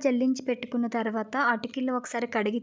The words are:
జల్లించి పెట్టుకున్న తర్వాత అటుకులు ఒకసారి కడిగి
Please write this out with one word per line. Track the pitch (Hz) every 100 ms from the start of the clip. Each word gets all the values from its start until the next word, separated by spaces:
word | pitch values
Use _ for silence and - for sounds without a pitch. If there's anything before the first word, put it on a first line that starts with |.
| 277
జల్లించి | 247 262 262 262
పెట్టుకున్న | 240 240 240 233 233
తర్వాత | 220 220 214 262 247
అటుకులు | 226 233 269 254 247
ఒకసారి | 247 233 240 233
కడిగి | 208 226